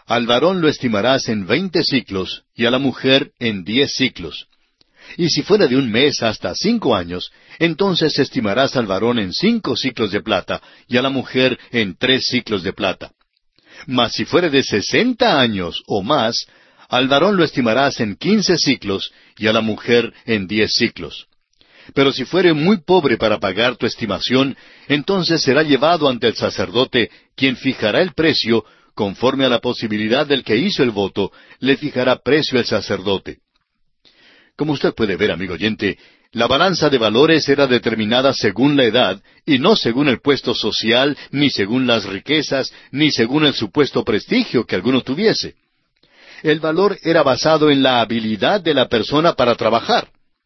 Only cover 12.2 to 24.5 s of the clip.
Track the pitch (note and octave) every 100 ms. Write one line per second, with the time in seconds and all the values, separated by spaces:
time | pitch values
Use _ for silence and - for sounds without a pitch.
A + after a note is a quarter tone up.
12.2 | - B2+ - G#2 E2+ - G2 F2 - _
13.2 | _ _ _ _ _ - - B2 A2+ -
14.2 | A2 E3+ F3+ C3+ - G#2+ - C#3 A#3+ A#3+
15.2 | A#3+ D#3 A#2+ G2+ E2+ - - G#2+ G2 D3
16.2 | A2+ A#2 - _ _ _ - B2 C3 C#3
17.2 | F3+ F#3+ D#3 - A#2+ A2+ C#3 - A2 F#2
18.2 | D#3+ G#3+ F#3 E3+ C#3 A#2+ G2+ G2 - -
19.2 | _ - G#2+ A2+ A2 G2+ - A#2+ A#2 -
20.2 | - A2 F#2 G#2+ G#2 - A#2 - D2+ -
21.2 | - _ _ _ _ _ - - C#3 B2+
22.2 | A#2+ E3+ F3 D#3 E3+ G#3+ - F#3 C#3+ A2+
23.2 | A2 G#2 G2 F#2 A#2+ A#2+ A#2+ - A2 F#2
24.2 | - B2+ C#3